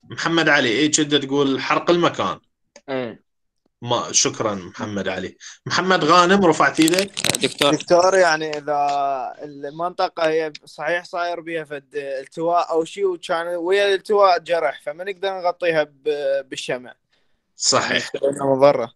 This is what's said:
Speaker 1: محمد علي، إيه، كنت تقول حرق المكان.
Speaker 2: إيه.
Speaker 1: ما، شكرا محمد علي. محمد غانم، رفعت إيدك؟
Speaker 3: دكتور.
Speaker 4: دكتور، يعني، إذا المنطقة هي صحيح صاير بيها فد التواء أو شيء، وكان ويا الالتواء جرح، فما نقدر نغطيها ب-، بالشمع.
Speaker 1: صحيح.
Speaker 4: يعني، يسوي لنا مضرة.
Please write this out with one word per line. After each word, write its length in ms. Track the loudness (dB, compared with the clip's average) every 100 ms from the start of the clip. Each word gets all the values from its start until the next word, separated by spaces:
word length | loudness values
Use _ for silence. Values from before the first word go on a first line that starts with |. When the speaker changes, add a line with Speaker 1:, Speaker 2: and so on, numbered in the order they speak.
Speaker 1:
محمد 460 | -16 -6 0 2 4
علي، 200 | 4 2
إيه، 220 | 2 0
كنت 240 | 0 0 0
تقول 460 | 0 0 0 0
حرق 280 | 0 -2 2
المكان. 500 | 2 2 0 -4 -4 _ _ _ _ -8
Speaker 2:
إيه. 400 | -6 -6 -12 _ _ _ _ _ _
Speaker 1:
ما، 300 | -4 -4 0
شكرا 440 | 0 0 -2 -4 -4
محمد 520 | -10 -10 -8 -6 -6
علي. 300 | -6 -10 -14 -20 -16 -6
محمد 380 | -2 2 2
غانم، 420 | 4 4 6 4 4
رفعت 340 | 4 0 2
إيدك؟ 320 | 2 2 -2 -6 -6 -2
Speaker 3:
دكتور. 320 | -4 0 0 0
Speaker 4:
دكتور، 400 | 2 4 4 4
يعني، 420 | 4 2 -2 -8
إذا 200 | -4 -2 0 0 -2 -4 -8 -12
المنطقة 840 | -16 -14 -14 -8 -8 -2 -4 0 0
هي 240 | 0 -2 -8 -20
صحيح 400 | -10 -4 -4 -4
صاير 340 | -6 -4 -6
بيها 240 | -8 -8
فد 320 | -8 -12 _ -10
التواء 760 | -8 -8 -10 -6 0 0 0
أو 140 | -2 -2
شيء، 200 | -2 -2
وكان 420 | -2 -4 -4 -4
ويا 400 | -6 0 2 2
الالتواء 520 | 0 0 4 4 4
جرح، 420 | 0 0 0 -4
فما 220 | -12 -10
نقدر 260 | -10 -6 -6
نغطيها 540 | -2 -4 -2 0 0
ب-، 640 | 0 _ -4 -2 0 -2 -4
بالشمع. 460 | -12 -8 -8 -8 -20 _ _ _ _ _ _
Speaker 1:
صحيح. 360 | 0 2 2
Speaker 4:
يعني، 160 | -2 -4 0
يسوي 160 | 0
لنا 140 | 2 0
مضرة. 480 | 6 6 6 -2